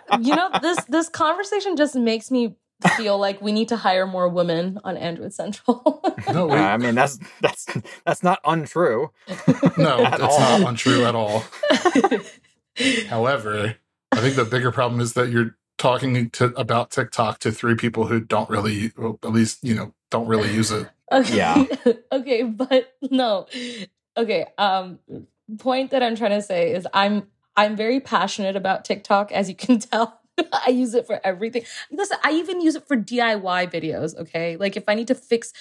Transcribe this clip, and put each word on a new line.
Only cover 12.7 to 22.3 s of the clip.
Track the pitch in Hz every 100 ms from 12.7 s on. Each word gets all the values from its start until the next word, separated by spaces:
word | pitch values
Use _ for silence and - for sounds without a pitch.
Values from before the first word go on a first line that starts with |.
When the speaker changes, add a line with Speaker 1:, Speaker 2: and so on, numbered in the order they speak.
| - 269 226 208
Speaker 2:
However, | 113 120 135 107 107 104 - _ _ _
I | 127
think | 127 131
the |
bigger | 110 127 123
problem | 123 123 120
is | 117
that | 127 123
you're | 120 113 - _ -
talking | 131 123 135 123 117
to, | - 123 135
about | 120 120 113
TikTok | - 117 - 110 -
to | 117
three | 110 117
people | 113 120 113 110
who | 117
don't | 113 107 110
really, | 107 107 104 113 -
well, | 113 110
at | 113
least, | 113 110 -
you | 127
know, | 107 98 - _
don't | 117 117
really | 110 104
use | 110 107
it. | 107 92 _ -
Speaker 1:
Okay. | 269 240 214
Speaker 3:
Yeah. | 170 165 269
Speaker 1:
<laughs> | 254 247 226 -
Okay, | 269 262